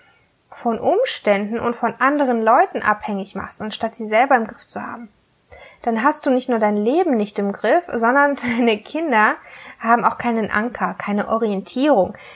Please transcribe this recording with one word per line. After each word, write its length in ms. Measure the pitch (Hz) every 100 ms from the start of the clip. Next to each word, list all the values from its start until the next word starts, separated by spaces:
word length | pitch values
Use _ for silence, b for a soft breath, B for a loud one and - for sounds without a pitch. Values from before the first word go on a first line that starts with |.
| b b b _ _ -
von 200 | 233 -
Umständen 800 | 254 381 523 - 214 202 208 226
und 160 | -
von 200 | 240 233 -
anderen 440 | 262 294 262 233
Leuten 400 | 220 254 392 -
abhängig 520 | - 208 - 202 196
machst, 280 | - - -
anstatt 320 | 214 - 226
sie 120 | - 214
selber 300 | 214 277 247
im 100 | 214
Griff 200 | - -
zu 160 | 202
haben, 260 | - 226 233 _ _ _ _ B B B
dann 200 | 233 226
hast 240 | 226 - 285
du 40 |
nicht 180 | 254 254
nur 100 | 226
dein 180 | 214 208
Leben 400 | 214 311 370 233
nicht 220 | 208 -
im 140 | 202
Griff, 320 | 202 214 330 339
sondern 440 | 233 226 277 285 277
<laughs> 60 |
deine 360 | 240 233 233 214
Kinder 580 | - 302 330 220 220 311 B B B B
haben 260 | 226 233
auch 140 | 220 -
keinen 320 | 240 226 208
Anker, 440 | 208 233 - 180 185
keine 300 | - 202 -
Orientierung, 840 | 220 220 196 196 247 294 233 185 B B